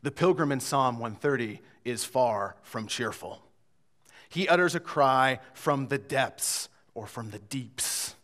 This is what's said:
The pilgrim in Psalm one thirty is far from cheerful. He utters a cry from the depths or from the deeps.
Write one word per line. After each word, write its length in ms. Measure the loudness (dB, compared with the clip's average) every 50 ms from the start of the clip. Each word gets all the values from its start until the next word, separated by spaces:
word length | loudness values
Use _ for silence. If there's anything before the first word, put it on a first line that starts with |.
| -6
The 80 | -6
pilgrim 400 | -2 2 4 4 4 4 2 0
in 80 | 0 -2
Psalm 400 | -2 0 2 2 2 2 0 -2
one 160 | -6 -8 -10
thirty 460 | -2 0 0 0 0 -2 -4 -6 -10 -16 -20 -20 _ _
is 200 | -6 -6 -6 -6
far 540 | -4 0 2 2 2 2 0 -2 -4 -6 -12
from 240 | _ -10 -8 -8 -6
cheerful. 580 | -6 -4 -4 -4 -4 -4 -6 -12 -14 -14 -14 _ _ _ _ _ _ _ _ _ _ _ _ _ _ _ -20 -20 _
He 180 | -4 -4 2 4
utters 280 | 4 6 6 4 2
a 40 | -2
cry 600 | -6 -4 2 4 4 6 6 6 6 4 2 0 -6 -16 -20
from 340 | -4 0 0 0 0 0 -2
the 100 | -4 -4
depths 720 | -4 -2 0 0 0 0 -2 -6 -4 -4 -4 -4 -6 -10 _ _ _ _ _
or 140 | -12 -12 -10
from 240 | -10 -10 -10 -10
the 80 | -12 -14
deeps. 760 | -14 -10 -10 -10 -10 -10 -8 -6 -4 -4 -4 -4 -6 -6 -10 -14